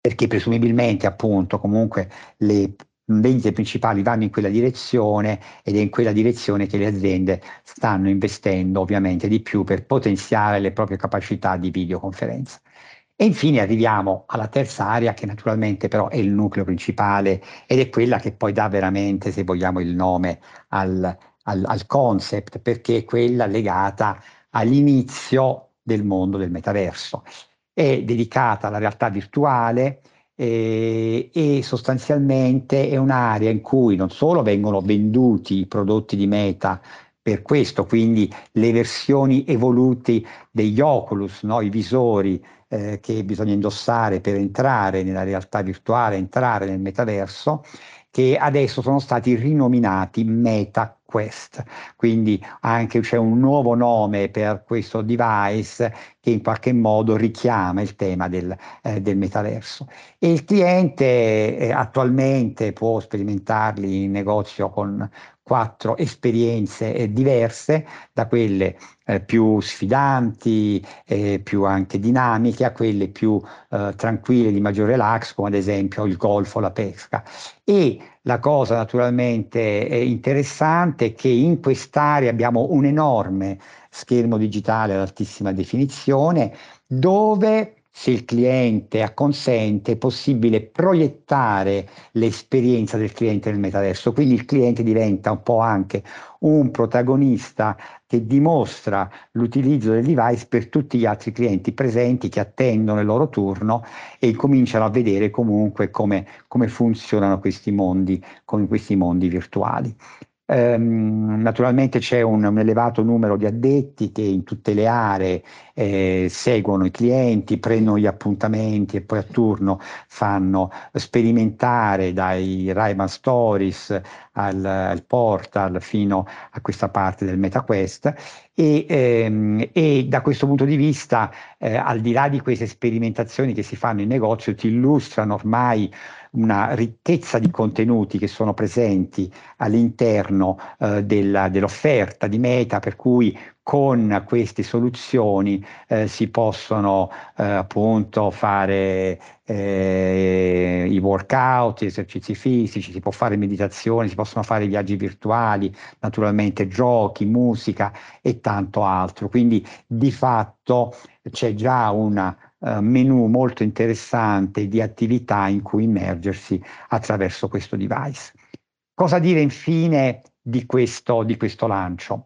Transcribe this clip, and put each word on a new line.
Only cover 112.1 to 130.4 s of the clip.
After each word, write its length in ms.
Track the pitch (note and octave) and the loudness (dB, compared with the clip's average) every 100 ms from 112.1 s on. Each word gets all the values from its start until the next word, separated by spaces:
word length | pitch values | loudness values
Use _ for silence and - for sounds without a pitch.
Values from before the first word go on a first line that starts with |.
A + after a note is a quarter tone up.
| B2 | 2
un, 220 | A2+ G#2+ | 4 2
un 140 | G#2 G#2+ | 2 2
elevato 460 | A2 A2 A#2+ A#2 | 2 2 2 0
numero 340 | A2 A#2 G#2+ G2+ | 2 2 2 2
di 80 | |
addetti 640 | G#2 A2+ C3 C#3 C#3 - G#2+ | 0 0 2 2 -2 -6 -6
che 120 | - | -2
in 200 | G#2 F#2+ | -2 -2
tutte 300 | F#2+ G#2+ - | -4 -6 -2
le 140 | G#2 A2 | 0 2
aree, 560 | A#2+ G#2+ F#2+ F#2+ F2+ - - - | 2 0 0 0 -2 -6 -20 -16
eh, 500 | - G#2 G2 F#2+ F#2 F#2 | -4 -2 0 0 0 -2
seguono 580 | - - A2+ G2 G2 | -2 0 0 2 0
i 60 | F#2 | 0
clienti, 680 | - A#2 C3 B2 G#2+ G2 G#2 | 0 2 4 2 0 -2 -4
prendono 400 | A2+ A2+ A2 G#2 | 0 2 2 2
gli 80 | G#2 | 0
appuntamenti 920 | G2 G2+ G2+ A2 A2 A2 G#2+ G2 G2+ | 0 -4 -2 -2 -2 -2 -2 -2 -4
e 40 | |
poi 180 | F2+ G#2+ | -4 -6
a 40 | |
turno 560 | F#2+ - A2+ F#2+ G2 F#2 - - - | -2 0 2 2 -2 -2 -6 -18 -20
fanno 640 | - G#2 G2+ F#2+ F#2+ F#2 - - | -4 -2 0 0 0 -2 -6 -10
sperimentare 1200 | - - A#2+ A2+ A#2 A2+ A2 B2 B2 G#2+ G2 F#2+ | -8 -2 2 4 4 2 0 0 2 0 0 -2
dai 600 | F#2 F#2 F#2 F#2+ F#2+ F#2+ | -2 -2 -2 -2 -2 -2
Ray-Ban 340 | F#2 A2 F#2+ F#2+ | 0 -2 -2 -4
Stories 960 | - - B2 A2+ G2+ G2 F2 - G2 F2+ - - | -4 0 2 2 2 0 -4 -6 -8 -8 -20 -12
al, 340 | - G2+ F#2+ | -6 -4 -2
al 380 | F#2+ F#2+ F#2 F2+ | -2 -2 -2 -4
portal 760 | - B2 A#2 F#2+ - G2+ F#2+ F2+ | -2 0 2 0 -2 -4 -2 -4
fino 440 | - G#2+ G2+ F#2+ F#2+ - - | -4 -2 0 0 -4 -12 -16
a 120 | - | -8
questa 280 | - - G2 | -8 -4 -4
parte 360 | G2+ F#2+ F#2+ | 0 -2 -2
del 120 | G2 F#2 | -4 -2
MetaQuest. 760 | F#2+ B2+ C3 G2+ F#2+ - C#3+ D3 - - _ | 0 -2 -2 -2 -2 -2 -6 -6 -18 -20 _
E, 300 | - D#3+ D3+ - | 0 2 2 2
ehm, 800 | D#3 B2 A#2 A2+ G#2+ G#2+ G#2+ A#2 | 0 2 2 2 0 0 0 0
e 340 | F3+ D#3 C3+ C3 | 0 2 2 2
da 140 | C3 | 0
questo 260 | D3 C#3 | 0 0